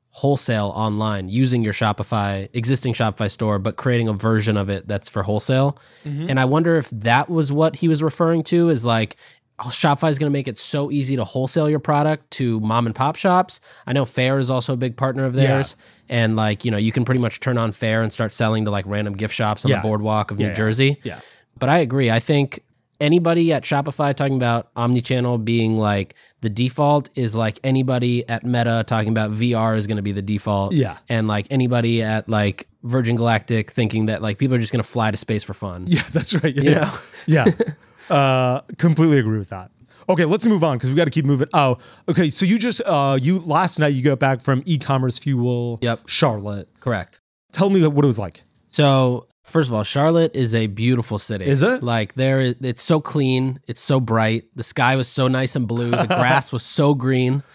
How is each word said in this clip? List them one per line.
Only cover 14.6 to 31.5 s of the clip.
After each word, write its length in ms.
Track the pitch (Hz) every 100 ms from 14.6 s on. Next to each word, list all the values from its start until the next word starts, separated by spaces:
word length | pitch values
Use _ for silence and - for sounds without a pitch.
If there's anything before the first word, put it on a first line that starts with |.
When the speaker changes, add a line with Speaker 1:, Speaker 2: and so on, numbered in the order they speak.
| 120
Speaker 1:
a 40 | 127
big 200 | 127 117
partner 280 | 131 131 135
of 100 | 123
Speaker 2:
Yeah. 80 |
Speaker 1:
theirs. 320 | 135 135 135 - - - -
And, 260 | 120 113 110
like, 300 | 110 104 123
you 60 |
know, 60 | 104
you 140 | 110
can 140 | 113 120
pretty 160 | 127
much 180 | 117 -
turn 200 | - 120
on 120 | 113
Faire 300 | 101 113 110
and 100 | 110
start 220 | - 113
selling 320 | - 110 110 107
to, 60 |
like, 160 | 101 95
random 260 | 104 104
gift 200 | 98 107 -
shops 280 | 110 107
on 60 | 135
Speaker 2:
Yeah. 80 | 131
Speaker 1:
the 60 |
boardwalk 480 | 110 107 107 107 104
of 80 | 101
Speaker 2:
Yeah, 80 | 104
Speaker 1:
New 40 |
Speaker 2:
yeah. 60 | 95
Speaker 1:
Jersey. 400 | 110 110 135 143
Speaker 2:
Yeah. 160 | 117 80 - - _ -
Speaker 1:
But 100 | 127
I 80 | 165
agree. 320 | 143 131 123
I 100 | 113
think 440 | - 147 139 - - _ _ -
anybody 520 | 147 170 170 170 165
at 100 | 147
Shopify 500 | - 143 139 - 143
talking 220 | 135 139 135
about 380 | 120 117 -
omnichannel 720 | - 120 123 120 127 123 120 110
being, 320 | 117 113 110
like, 380 | 107 101 95 - - _
the 80 | 113
default 600 | 104 127 - 147 147 131 -
is 180 | 120
like 240 | 110 110 -
anybody 640 | 135 131 131 127 123 120 117
at 180 | 113 123
Meta 380 | 123 117 113 110
talking 220 | 113 107
about 220 | 113 107
V 220 | 107 120
R 220 | 113 113 110
is 120 | 101
gonna 140 | 107
be 100 | 101
the 100 | 101
default. 520 | 98 104 - 101 98
Speaker 2:
Yeah. 240 | 160 113 - -
Speaker 1:
And, 180 | 117 110
like, 220 | 104
anybody 520 | 101